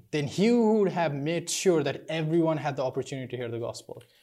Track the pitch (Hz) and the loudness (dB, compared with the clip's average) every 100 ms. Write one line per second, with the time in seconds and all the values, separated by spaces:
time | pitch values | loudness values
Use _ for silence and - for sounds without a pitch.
0 | - 151 143 - 220 240 214 220 190 175 | -6 -4 -2 2 4 6 4 4 2 0
1 | 160 143 147 170 165 - 190 165 139 135 | -2 -2 -2 -4 -4 0 2 4 2 -4
2 | - 160 156 170 160 151 147 139 131 131 | -6 -4 0 2 2 0 -2 -2 -2 -2
3 | 127 135 123 123 117 117 120 - - - | -6 -6 -8 -8 -6 -6 -6 -10 -14 -18
4 | - _ | -20 _